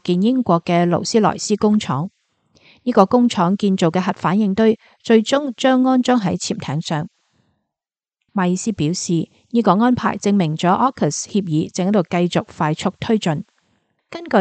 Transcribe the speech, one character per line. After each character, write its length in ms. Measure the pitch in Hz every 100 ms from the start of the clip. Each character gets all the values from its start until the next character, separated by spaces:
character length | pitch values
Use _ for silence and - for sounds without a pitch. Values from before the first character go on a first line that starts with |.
建 160 | - 180
英 220 | 208 262
國 180 | 240 170
嘅 260 | - 175 175
勞 160 | 175
斯 160 | - 226
萊 200 | 196 -
斯 180 | - 208
工 220 | 220 214
廠。 320 | - 131 175 - _ _ _ _ _ _
呢 100 | 247
個 120 | 233
工 240 | 190 247 240
廠 260 | - 175 202
建 180 | 202 190
造 120 | 170
嘅 100 | 185
核 100 | 185 190
反 220 | - 196
應 160 | 214
堆 240 | 190 220 220 _ _
最 200 | - 226
終 300 | 220 277 294
將 300 | 233 269 254
安 160 | 254 262
裝 160 | 247 247
喺 160 | 185
潛 220 | 180 - -
艇 240 | - 139
上。 260 | - 156 160 _ _ _ _ _ _ _ _ _ _ _ _
馬 160 | 202 180
爾 80 | 185
斯 160 | -
表 180 | 208 147
示， 380 | 180 - 170 - _ _
呢 100 | 233
個 120 | 208
安 220 | 180 247
排 220 | 247 - -
證 160 | 202
明 240 | 202 160 156
咗 140 | 175
aukus 540 | 202 247 - 165 -
協 180 | - 208
議 280 | 190 151 -
正 180 | - 185
喺 40 |
度 100 | 208
繼 120 | 165 175 175
續 160 | 175 - -
快 160 | 156
速 180 | 160 190 -
推 200 | - 214
進。 260 | 190 156 - _ _ _ _ _ _
根 160 | 339
據 140 | 339 214